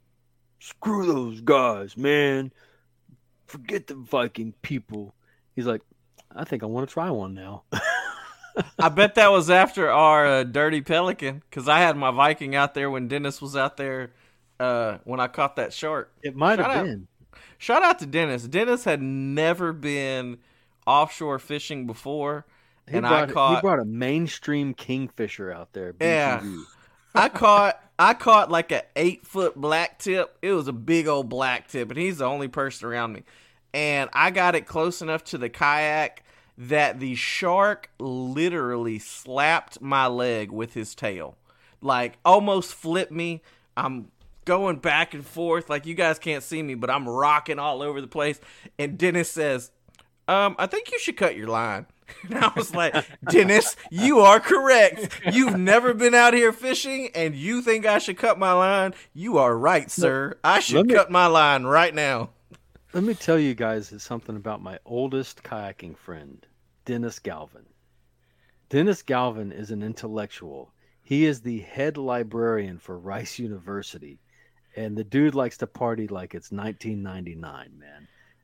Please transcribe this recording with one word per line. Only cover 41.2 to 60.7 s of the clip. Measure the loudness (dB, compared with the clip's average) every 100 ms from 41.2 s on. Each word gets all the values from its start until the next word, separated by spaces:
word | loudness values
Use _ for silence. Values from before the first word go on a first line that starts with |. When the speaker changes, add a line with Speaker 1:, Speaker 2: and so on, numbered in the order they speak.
| -12 -16 _ _ _ _
Speaker 2:
Like, | -2 -2 -2 -2
almost | 4 6 6 0 -2
flipped | -8 -4 -4 -4
me. | -6 -8 -10 _ _ _ -8
I'm | -6 -8 -14 _ -20 -10
going | -2 0 0 -2
back | 0 0 0
and | -6 -14
forth. | -6 -2 -2 -2
Like, | -6 -6
you |
guys | 0 0 0
can't | -4 -6
see | -6 -8
me, | -8
but | -6 -2
I'm | -2 -2
rocking | 0 2 2 0 -4
all | -4 -4
over | -6 -8
the | -8
place. | -4 -4 -4 -12 -20 -18 -8
And | -8 -2
Dennis | 0 0 -2
says, | -2 -2 -2 -6 _ _ _ _ _ -2
"Um, | 2 2 0
I | -4
think | -4 -6
you | -6
should | -6 0
cut | -2 -2
your | -4
line." | -2 -2 -6 -10
<laughs> | _ -20 -20
And | -10 0
I | 0 0
was | -4
like, | -2 -2 -2 -4 -8 2
"Dennis, | 4 6 4 2 -4 -10
you | -2 4 8
are | 10 10
correct. | 6 2 6 8 8 4 -8 -8 -2
You've | 2 2 2
never | 4 6 4
been | 2 6
out | 8 8
here | 6 4
fishing, | 2 -2 -4 -4 -6 -6
and | -4 -4 -4
you | -4 -4
think | 0 0 2
I | 0
should | 0 -2
cut | 0 2
my | 2
line? | 4 4 2 0 -4 -16
You | -12 -2 2
are | 4 4
right, | 2 2 0
sir. | -2 0 0 -4 -2
I | 2 2
should | 2